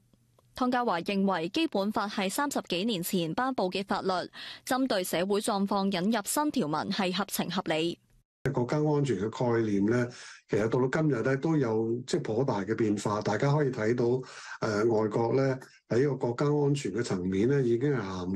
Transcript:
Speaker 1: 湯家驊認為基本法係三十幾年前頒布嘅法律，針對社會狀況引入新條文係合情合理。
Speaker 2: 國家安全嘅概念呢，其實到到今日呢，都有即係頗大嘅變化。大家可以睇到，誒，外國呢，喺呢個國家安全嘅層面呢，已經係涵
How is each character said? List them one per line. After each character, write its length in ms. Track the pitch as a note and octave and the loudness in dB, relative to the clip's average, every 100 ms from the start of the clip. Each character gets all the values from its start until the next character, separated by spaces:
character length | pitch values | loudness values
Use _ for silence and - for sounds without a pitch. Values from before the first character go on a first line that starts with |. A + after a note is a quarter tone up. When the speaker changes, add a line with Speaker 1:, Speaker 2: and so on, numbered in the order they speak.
| _ _ _ _ _ | _ _ _ _ _
Speaker 1:
湯 160 | - B3 | -4 0
家 140 | B3 | 0
驊 180 | A#3+ E3+ | 0 -2
認 280 | E3+ G3+ G3 | 0 0 2
為 180 | F#3 E3 | 2 0
基 180 | D#4 E4 | 0 0
本 240 | G#3 G3 | 0 0
法 160 | A3 G3+ | 0 -2
係 220 | G#3+ F#3+ | -2 -2
三 200 | - C#4+ | 0 -2
十 120 | C4 - | -2 -4
幾 160 | F3 | -2
年 180 | A3 G3 | -2 -2
前 320 | F3 F#3+ E3 | -2 0 0
頒 180 | E3 B3+ | -2 -2
布 160 | C4 F#3 | 0 -2
嘅 140 | F#3+ | -2
法 160 | G3 F#3+ | -2 -2
律， 80 | F#3+ F3+ D3+ - - - - | 0 -2 -4 -10 -16 -12 -4
針 200 | B3+ C4 | 0 2
對 160 | G#3+ | 0
社 160 | F#3 E3 F#3+ | 0 0 2
會 140 | G3+ | 0
狀 260 | A3 G3+ G3 | 0 0 2
況 240 | G3+ G3 | 2 0
引 200 | F#3+ F#3 | 0 0
入 100 | A3+ | 0
新 260 | G3+ - D4+ | 0 0 0
條 160 | C#4 D3+ | 0 0
文 240 | D3+ C3+ | 0 -2
係 220 | G3+ F#3 | 0 0
合 120 | F#3 G3 | -2 -4
情 220 | - E3 | -4 -4
合 120 | F3 - | -4 -2
理。 320 | D#3 E3+ - _ _ _ _ C3 | 0 0 -4 _ _ _ _ -4
Speaker 2:
國 100 | C3 A#2+ | -2 0
家 100 | D3+ | 2
安 260 | D3+ D3 | 2 2
全 140 | C#3 G2 | 2 0
嘅 120 | G#2+ | -2
概 320 | - B2 A#2 | -2 0 2
念 240 | A2 G2+ G2+ | 2 2 2
呢， 200 | B2 B2 - - - - | 2 0 -6 -18 -18 -4
其 60 | A2 | 0
實 100 | A2+ | 0
到 100 | B2 C3 | 2 0
到 140 | D#3+ | 2
今 100 | D#3 | 2
日 120 | B2 | 2
呢， 120 | A#2+ C3+ | 0 0
都 180 | D#3+ D#3 | 2 2
有 420 | B2 A2 A2+ A#2+ - | 2 2 0 -2 -2
即 120 | E3+ | -4
係 40 | |
頗 220 | C#3+ A2 | -2 -2
大 160 | C3+ G#2 | 0 -2
嘅 140 | G2 G#2 | -2 0
變 180 | A2+ G2+ | 0 0
化。 200 | A2+ G#2 | 0 -2
大 160 | G#2+ G#2 | 0 0
家 120 | C#3 | 2
可 140 | D3 | 2
以 60 | C#3+ | 2
睇 240 | A#2 G#2+ | 0 0
到， 100 | A#2+ A#2+ C3 C3+ - - - A2+ | 2 2 0 -2 -14 -16 -6 -2
誒， 240 | G#2 A2+ | 0 2
外 160 | A2 A2 | 2 2
國 240 | A#2 A#2 | 0 2
呢， 260 | C3 C3+ C3 - - - | 2 2 -2 -6 -18 -2
喺 120 | A2+ | 2
呢 40 | C#3+ | 2
個 60 | C3 | 0
國 180 | B2 A#2 | -2 0
家 80 | |
安 300 | D3 D3 C#3+ | 2 2 2
全 180 | C#3+ - | 2 -2
嘅 100 | F#2+ | -2
層 240 | A#2+ F#2+ F2+ | -2 -2 0
面 220 | F#2+ A#2 | 2 4
呢， 140 | C#3+ | 4
已 160 | B2 A#2 | 2 2
經 120 | C#3+ | 2
係 60 | C3+ | 0
涵 260 | G2 F#2 F2+ | -2 -6 -4